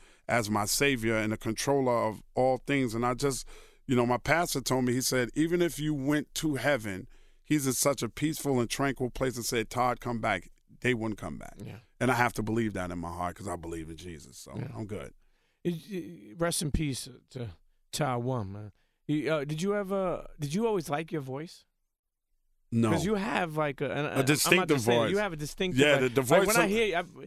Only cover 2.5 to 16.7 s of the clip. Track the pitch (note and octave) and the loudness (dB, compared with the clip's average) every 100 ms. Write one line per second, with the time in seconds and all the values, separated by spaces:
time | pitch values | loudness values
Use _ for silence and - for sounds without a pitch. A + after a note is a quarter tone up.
2.5 | B2+ - C#3+ B2+ A2+ A#2+ B2 C#3 B2 - | 2 0 0 2 0 0 0 0 -2 -8
3.5 | - - - - B2 A#2+ B2 - D#3 F3 | -16 -20 -14 0 2 4 2 2 2 2
4.5 | C#3 A#2 C3 B2+ B2 B2 C3 A#2+ - E3 | -2 0 2 2 2 2 2 0 2 2
5.5 | F3 F3 B2+ D3+ D3+ C3 D3+ - - D#3 | 4 2 0 -2 0 2 0 0 -2 -2
6.5 | C3+ C#3 C#3 G#2+ F#2 - - - _ - | 0 2 2 0 -6 -8 -16 -20 _ -2
7.5 | D3+ C3+ B2 C#3+ C#3 A#2 - D3+ D#3 C#3+ | 0 2 2 2 2 -2 -2 -4 -2 0
8.5 | C3 B2 - C3+ A#2 B2+ - C3 A#2+ A2+ | 2 2 0 -2 0 -4 -2 -2 -2 -2
9.5 | A#2+ A2 A#2+ B2 A#2+ A#2+ A#2+ A2+ F#2+ - | -2 -2 0 0 0 -4 -2 0 -2 -4
10.5 | - _ - B2 B2 A2 G#2 F2 C2 - | -20 _ -4 0 0 -2 -6 -8 -10 -12
11.5 | - A2 - - - B2 A#2+ A#2+ - G#2+ | -14 -14 -16 -16 -4 0 2 2 0 -2
12.5 | A2+ A2 G2 F2+ F2 E2+ E2+ F2+ F2 F#2+ | 0 0 -2 -4 -4 -6 -4 -6 -6 -8
13.5 | F2 E2 E2+ D#2+ D#2+ F2 D#2+ C#2 - - | -8 -6 -8 -10 -12 -14 -14 -16 -20 -14
14.5 | D#2+ A2+ A2+ G#2 G2 C2+ - _ _ _ | -10 -10 -8 -8 -8 -10 -16 _ _ _
15.5 | _ F3 E3+ F3+ F#3+ B2+ F3 - D#3+ E3+ | _ -6 -6 -8 -10 -10 -14 -14 -4 -2
16.5 | D#3+ D#3 | -2 0